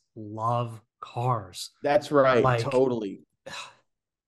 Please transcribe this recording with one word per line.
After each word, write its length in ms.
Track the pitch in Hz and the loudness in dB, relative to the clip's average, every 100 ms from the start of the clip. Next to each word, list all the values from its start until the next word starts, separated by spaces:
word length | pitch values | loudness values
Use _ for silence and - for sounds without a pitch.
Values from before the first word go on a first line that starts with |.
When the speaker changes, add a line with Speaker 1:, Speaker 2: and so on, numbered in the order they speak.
| _ - | _ -18
Speaker 1:
love 640 | 107 110 117 120 120 110 _ _ | -14 -6 -2 -2 -4 -8 _ _
cars. 680 | - 120 127 117 101 - - _ | -14 -6 -2 -2 -6 -14 -16 _
Speaker 2:
That's 280 | 143 147 - | 0 0 2
right. 300 | 147 131 123 | 4 6 6
Speaker 1:
Like, 180 | 127 120 | 4 2
Speaker 2:
Totally. 600 | 117 127 131 120 101 95 _ _ - | 0 2 2 0 -6 -10 _ _ -18
Speaker 1:
<sighs> 60 | - - - _ _ _ _ | -16 -16 -20 _ _ _ _